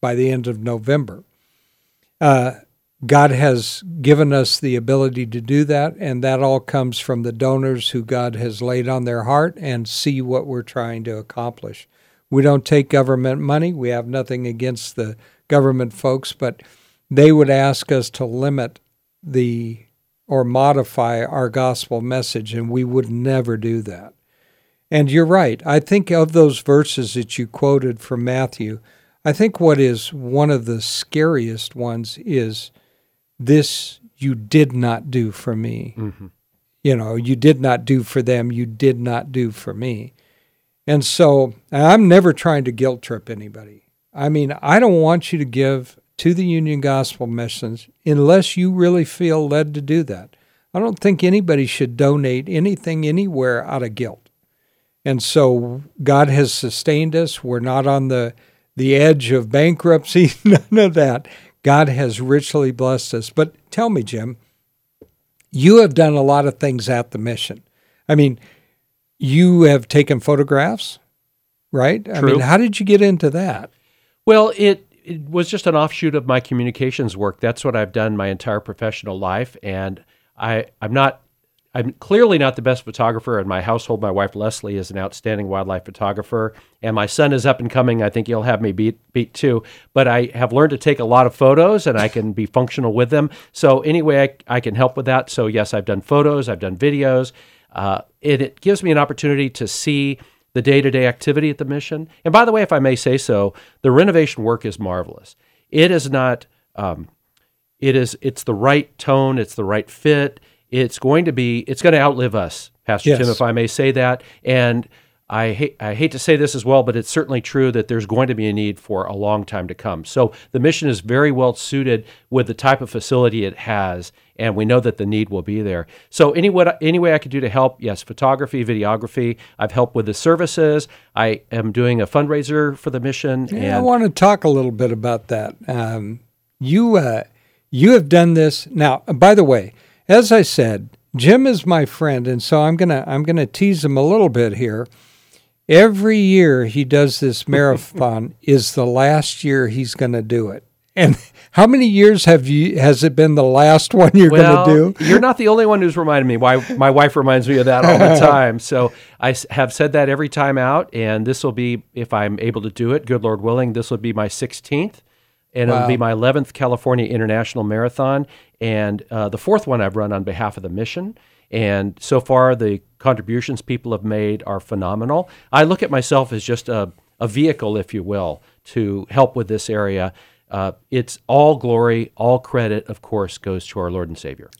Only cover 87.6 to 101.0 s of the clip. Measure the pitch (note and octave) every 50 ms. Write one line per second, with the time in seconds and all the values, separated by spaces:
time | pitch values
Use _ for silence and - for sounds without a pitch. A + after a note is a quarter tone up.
87.6 | A#2+ A2+ - C3 B2+ B2 A#2 A2+ G#2+ G#2 - A2+ G#2 A2+ A#2 A2 G#2+ B2+ A2+ G#2+
88.6 | A2+ G#2 F#2 G2 G#2+ A2+ A2+ _ _ _ - B2 A#2 - - - - C3+ A#2+ A2+
89.6 | - - - - _ _ - C3+ C3+ B2 A#2 B2 B2 B2+ - A#2 B2+ A2+ A#2 C#3
90.6 | D3+ D3+ C#3+ C3 - D#3 C#3+ - A#2 A2 B2 B2+ B2+ A#2+ - - C3+ C3 C#3+ D#3
91.6 | E3+ G3 G#3+ G3+ - D3+ A#2 G#2+ G#2+ A2 - A#2 G#2+ A2 F#2+ A2 G#2+ - - B2+
92.6 | B2+ A#2 - C#3+ B2+ A2+ G#2 B2 B2 A#2 D3+ D3 D3+ D3 - - - _ - -
93.6 | E3 C#3 C3 C3+ - D3+ D#3+ F3 D3+ D#3 C#3+ C#3 C3+ C3+ - _ _ - A#2+ B2
94.6 | A#2 A#2 G2+ A#2+ C3 B2+ B2+ C#3+ A#2+ C3 B2+ C3 B2+ - - C#3 A2+ A2 G#2+ A2
95.6 | G#2+ - - G#2 F#2 - G2+ G2 - - C#3+ D3 D3 D3 D3 C#3+ A#2+ A#2+ G2+ E2+
96.6 | G#2 F#2 F#2 F2+ C#3 D3 C#3+ C#3 C#3 C3 B2+ B2+ C3 B2 _ _ _ _ _ _
97.6 | _ _ - - G2 G2 F#2+ - - _ _ _ - D3 C#3+ B2+ C#3 - _ _
98.6 | - F#3+ G3+ F#3+ F#3+ F3 D3+ D3 C#3+ C#3+ C#3+ - D#3 C#3+ C#3+ C#3 C#3 B2+ - -
99.6 | A#2+ G2 - - - D3+ C#3+ C#3 C#3 C#3 C3+ _ - _ _ _ _ _ - B2
100.6 | A#2 C#3 C#3 C#3+ C#3 C3+ B2 C3